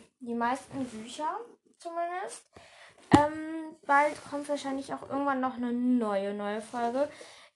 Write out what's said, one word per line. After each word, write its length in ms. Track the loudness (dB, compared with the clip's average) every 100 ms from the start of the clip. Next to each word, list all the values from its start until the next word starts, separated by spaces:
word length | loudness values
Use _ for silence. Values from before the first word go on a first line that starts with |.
| -10 _
die 140 | -6
meisten 500 | 0 0 0 -4 -6
Bücher 540 | -6 -8 -10 -6 -4 -4 -8 -16 _ _
zumindest. 680 | -8 -4 -2 -4 -6 -10 -18 -20 -20 -20 -20 -20 6 6
Ähm, 600 | 6 2 -6 -6 -8 -10 4
bald 280 | 6 6 2 -6
kommt 200 | -6 -2
wahrscheinlich 440 | -4 -2 -6 -6
auch 100 | -8 -4
irgendwann 320 | -2 0 0
noch 160 | 0 -2
eine 160 | -2
neue, 600 | 0 4 4 4 0 0
neue 260 | -2 -2 -4
Folge, 480 | -4 -2 0 2 0 -2 -18 -20 -20